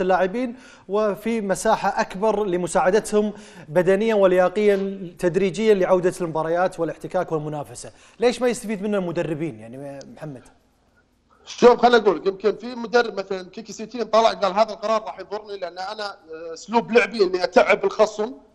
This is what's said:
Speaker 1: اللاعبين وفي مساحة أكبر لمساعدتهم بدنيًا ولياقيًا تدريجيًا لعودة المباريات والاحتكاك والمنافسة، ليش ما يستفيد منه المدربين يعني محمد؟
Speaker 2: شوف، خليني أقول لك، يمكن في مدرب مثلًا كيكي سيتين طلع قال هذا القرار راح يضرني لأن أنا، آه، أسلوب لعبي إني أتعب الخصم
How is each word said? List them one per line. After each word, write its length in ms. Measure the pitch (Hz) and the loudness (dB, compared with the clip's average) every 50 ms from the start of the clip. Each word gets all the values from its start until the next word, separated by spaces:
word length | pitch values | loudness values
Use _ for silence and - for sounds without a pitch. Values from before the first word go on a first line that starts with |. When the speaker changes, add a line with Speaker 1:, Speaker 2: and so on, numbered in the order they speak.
Speaker 1:
اللاعبين 540 | 185 185 185 175 185 190 185 240 262 240 233 - - - - - _ | 0 2 2 2 2 0 -2 -4 -6 -6 -8 -12 -18 -20 -20 -20 _
وفي 540 | - 190 208 220 214 190 - - 220 233 226 | -4 -2 0 0 0 -2 -4 -4 -4 -2 -2
مساحة 600 | 202 196 185 - - 220 214 - - - - - | -2 -2 -4 0 2 2 2 2 0 -2 -2 -2
أكبر 440 | 220 - - 185 208 220 202 202 214 | -4 -4 -4 -2 0 0 0 0 0
لمساعدتهم 880 | 202 175 180 180 165 - 185 160 185 185 214 208 - 214 208 208 214 202 - - - - 180 160 - | -2 -2 -2 -2 0 0 2 2 4 2 2 0 2 0 0 0 0 -4 -8 -16 -20 -20 -20 -16 -2
بدنيًا 460 | 147 180 175 180 190 196 220 226 220 | 0 2 4 4 2 2 2 2 4
ولياقيًا 920 | 202 196 185 180 185 180 180 180 208 214 208 202 196 196 196 196 196 190 170 - - | 4 6 6 6 6 4 4 2 2 2 4 2 2 0 -4 -6 -8 -12 -14 -8 -2
تدريجيًا 540 | - 180 156 190 196 190 156 202 220 220 208 | -2 0 2 2 0 0 0 0 4 4 4
لعودة 400 | 190 180 160 185 185 165 185 175 - | 4 4 4 2 2 2 0 -2 -2
المباريات 580 | 180 165 147 160 156 160 170 170 185 180 - - | -6 -4 -4 -4 -2 -2 0 0 0 0 -2 -4
والاحتكاك 520 | 165 160 143 - - 156 - 185 170 - | -6 -6 -6 -10 -12 -6 -4 -4 -4 -2
والمنافسة، 600 | 160 156 151 151 151 147 139 - 123 - - 117 - _ _ - _ _ | -4 -4 -4 -6 -8 -8 -10 -12 -14 -16 -18 -18 -20 _ _ -20 _ _
ليش 220 | 214 247 233 - | 0 0 0 2
ما 60 | 247 | -2
يستفيد 340 | 247 226 - - 202 226 185 | -2 -2 -2 -4 -6 -6 -4
منه 160 | 196 214 208 | -2 -2 -2
المدربين 640 | 202 185 170 160 175 170 151 165 143 170 156 113 107 | -2 -2 -2 -4 -4 -2 -4 -4 -4 -6 -8 -8 -12
يعني 400 | 104 117 120 135 143 139 139 139 123 - 117 | -16 -18 -16 -16 -14 -14 -16 -16 -18 -20 -18
محمد؟ 280 | - 156 156 135 117 - - _ _ _ _ _ _ _ _ _ _ _ _ _ _ _ _ _ _ _ | -16 -16 -16 -16 -16 -20 -20 _ _ _ _ _ _ _ _ _ _ _ _ _ _ _ _ _ _ _
Speaker 2:
شوف، 360 | - - - 226 240 240 240 | -18 0 6 8 8 8 8
خليني 220 | 233 247 240 233 208 | 6 4 4 6 4
أقول 140 | 208 170 | 4 2
لك، 80 | 147 - | 2 -2
يمكن 300 | 190 190 - - 214 196 | -4 -4 0 -2 -2 -2
في 200 | - 226 240 254 | -2 -10 -12 -10
مدرب 380 | 240 233 208 233 240 233 220 196 | -10 -10 0 2 2 2 2 -4
مثلًا 360 | 196 190 190 196 185 185 180 | -8 -8 -8 -8 -10 -10 -12
كيكي 240 | - 226 220 - 190 | -16 -16 -16 -16 -14
سيتين 300 | - 220 214 - 240 220 | -14 -14 -12 -8 -8 -4
طلع 260 | 220 - 220 226 214 | 2 2 4 4 4
قال 240 | 196 185 202 190 180 | 2 0 -2 -2 2
هذا 200 | 208 226 214 202 | 0 0 0 -2
القرار 300 | - 202 214 226 214 - | -6 -4 -2 -2 -2 -4
راح 160 | 185 - 190 | -8 -14 -14
يضرني 380 | 185 180 196 214 208 208 202 | -12 -10 -10 -12 -10 -12 -12
لأن 200 | 196 185 170 175 | -10 -10 -10 -10
أنا، 300 | 180 185 196 214 214 208 | -10 -12 -12 -10 -10 -10
آه، 460 | 202 185 - 151 160 160 160 165 165 165 | -10 -12 -14 _ -18 -16 -14 -14 -14 -14
أسلوب 380 | - - - 220 233 180 160 | -14 -12 -2 -2 -2 0 4
لعبي 320 | 220 240 - 202 226 226 196 | 2 2 2 2 0 0 0
إني 200 | 180 185 180 180 | 0 0 -2 -4
أتعب 420 | - - 247 214 170 196 196 - | 2 4 4 4 6 2 2 2
الخصم 480 | 196 - - 214 202 - - 208 240 269 - - _ | -4 2 2 0 0 2 -4 -6 -6 -8 -14 -20 _